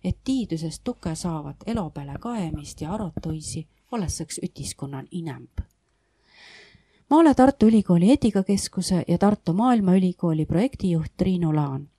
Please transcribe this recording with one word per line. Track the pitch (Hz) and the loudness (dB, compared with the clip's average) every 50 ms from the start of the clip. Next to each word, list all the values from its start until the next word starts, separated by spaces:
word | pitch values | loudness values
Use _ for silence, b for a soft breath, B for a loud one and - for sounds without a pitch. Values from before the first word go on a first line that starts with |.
| _ | _
et | 185 - _ _ | -6 -6 _ _
tiidusest | - 262 262 220 - 165 160 156 160 156 - _ | -4 -4 -4 -2 -4 -6 -6 -6 -8 -10 -8 _
tuke | - 240 _ - 180 160 | -10 -10 _ -8 -8 -8
saavat | - - 180 165 156 147 147 139 _ - | -6 -6 -6 -6 -6 -8 -10 -14 _ -10
elopele | - 226 233 185 151 143 143 139 143 143 - | -6 -6 -4 -6 -6 -8 -12 -12 -12 -12 -10
kaemist | - 233 240 226 185 160 156 156 143 - - - | -10 -8 -6 -6 -6 -6 -8 -10 -12 -14 -14 -12
ja | 156 151 185 | -8 -8 -6
arotuisi | 220 214 170 - - - 160 156 156 151 - - 160 156 _ _ _ _ _ | -6 -8 -8 -10 -10 -8 -8 -8 -8 -10 -10 -12 -12 -12 _ _ _ _ _
olessõks | - 233 190 151 - - 165 160 - - - | -8 -6 -6 -6 -6 -8 -10 -10 -10 -10 -10
ütiskunnan | 180 _ - 139 - - _ - 139 139 135 135 - | -10 _ -10 -14 -14 -12 _ -12 -12 -10 -12 -14 -10
inämb. | - 180 165 160 127 123 123 - _ - - _ _ _ _ _ b b b b b b b b b b b b b b b b b b b b b b b b | -10 -10 -8 -8 -12 -12 -16 -16 _ -12 -12 _ _ _ _ _ b b b b b b b b b b b b b b b b b b b b b b b b
Ma | 277 311 | 6 6
olõ | 339 311 254 | 8 6 8
Tartu | - 254 277 277 _ 214 220 | 8 6 6 6 _ 4 6
Ülikooli | 226 220 196 - 180 170 175 202 | 6 4 4 4 4 4 6 6
eetikakeskuse | 269 294 - 226 190 202 190 - 202 196 - - - - 180 - 190 175 - - | 4 4 4 0 0 0 0 0 0 -2 -2 -4 -6 -6 -2 0 0 -2 0 0
ja | 170 170 | 0 2
Tartu | - 202 208 - _ - 165 | 4 2 2 2 _ -2 0
Maailmaülikooli | 185 233 254 247 233 202 185 180 196 185 180 175 _ - 170 160 156 156 | 0 2 2 2 2 4 4 4 4 4 2 -2 _ -2 -2 0 0 -2
projektijuht | 156 151 165 214 269 - - - 185 170 160 156 - _ - | 0 0 0 0 0 -2 -4 -2 0 0 0 -2 -6 _ -2
Triinu | 185 185 185 180 175 160 151 | -2 0 0 0 0 0 0
Laan | 151 147 139 135 135 143 - _ | 0 0 -2 -4 -8 -10 -12 _